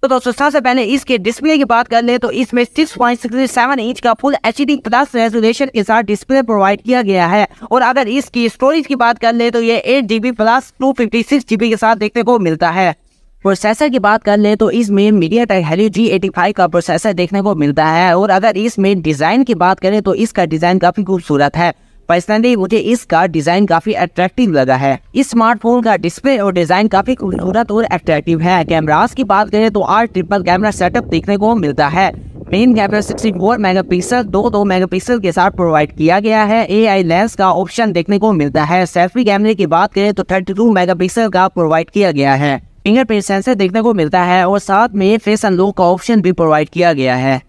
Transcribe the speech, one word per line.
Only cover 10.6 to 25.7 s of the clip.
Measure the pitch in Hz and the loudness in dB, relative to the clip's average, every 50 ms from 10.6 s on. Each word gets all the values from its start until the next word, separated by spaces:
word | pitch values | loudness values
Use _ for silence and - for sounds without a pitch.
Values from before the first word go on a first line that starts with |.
| 262 - _ _ | -2 -6 _ _
टू | 254 269 269 | -2 -2 0
फिफ्टी | - 240 214 - 240 220 | 0 -2 -2 0 -2 0
सिक्स | - 285 285 233 - | 0 -2 -2 0 -2
जी | 220 | -2
बी | 208 226 233 | 0 0 -2
के | 220 | 0
साथ | 208 - 220 226 | 0 2 0 0
देखने | 196 214 214 _ 240 226 | 0 -2 -4 _ -2 0
को | 233 247 233 | 2 2 2
मिलता | 190 170 160 151 175 170 | 2 0 0 0 -2 -2
है। | 170 185 190 175 151 _ _ _ _ _ _ _ _ _ _ | 0 0 0 0 -2 _ _ _ _ _ _ _ _ _ _
प्रोसेसर | 196 196 180 - 214 214 - 302 302 | -2 -2 0 0 -2 0 0 0 0
की | 240 254 | 0 0
बात | 196 202 214 226 - | 2 2 0 2 2
कर | 208 202 208 | 0 2 2
ले | 208 208 214 | 4 2 2
तो | 208 220 196 - | 2 2 0 2
इसमें | 226 240 202 202 196 202 214 214 | 0 0 0 2 2 4 4 4
MediaTek | 202 170 160 190 226 240 - 202 190 170 | 2 2 2 0 0 0 2 0 0 0
Helio | 151 160 180 214 220 | -2 0 0 0 0
जी | - 185 226 220 | 0 0 0 0
एटी | - 190 180 190 | 0 0 -2 -2
फ़ाइव | - - 180 196 208 | -2 -2 -2 -2 0
का | - 185 | 0 0
प्रोसेसर | 175 160 175 165 - 170 151 - - 190 | 2 2 -2 -2 0 -4 -2 -2 -2 -2
देखने | 170 180 165 190 202 190 | -2 -2 -2 -2 -2 0
को | 208 202 | 0 0
मिलता | 160 147 143 143 156 156 | 0 0 0 2 2 0
है। | 156 160 165 180 185 170 | 2 2 2 2 2 2
और | 180 196 214 | 2 2 2
अगर | 190 190 185 226 - 185 | 2 2 2 0 0 0
इसमें | 214 233 - - 196 190 202 185 156 | -2 -4 -2 0 2 2 2 0 0
डिजाइन | 156 156 135 151 160 202 254 269 | -4 -2 0 0 0 2 2 2
की | 240 226 | 0 0
बात | 165 175 180 190 - | 0 2 0 0 0
करें | - 185 202 214 - | 0 0 0 0 0
तो | - - | 0 0
इसका | - 220 220 - - 180 | 0 -2 -2 0 -2 -2
डिजाइन | 160 156 156 165 175 185 190 | -2 -2 -2 0 0 2 2
काफी | 180 175 180 - 202 | 2 2 0 0 -4
खूबसूरत | 175 190 180 170 - 147 139 143 143 - | -2 -4 -4 -2 -2 0 0 0 0 0
है। | 160 170 175 151 _ _ _ _ - _ - | 0 -2 -2 -2 _ _ _ _ -20 _ -2
पर्सनली | 170 180 175 - 214 214 226 247 247 | -2 -2 0 0 -2 0 2 2 2
मुझे | 214 185 190 220 220 | 0 0 0 0 0
इसका | - - 240 240 - _ 170 165 180 | 0 0 -2 -2 -2 _ 0 0 0
डिजाइन | 190 160 160 143 160 170 190 208 | 0 -2 -2 0 0 2 2 2
काफी | 190 170 165 - 202 175 | 2 2 0 0 -2 -2
अट्रैक्टिव | - 175 180 _ - 180 180 _ - 254 208 160 | -2 -4 -4 _ -2 -2 -2 _ 0 0 0 2
लगा | 143 131 127 131 | 2 2 2 0
है। | 131 139 139 135 127 - - - | 0 2 0 -2 -2 -6 -6 -2
इस | 226 277 - | -2 -2 0
स्मार्टफोन | - 233 220 226 240 208 - 233 | 0 0 2 2 0 0 0 0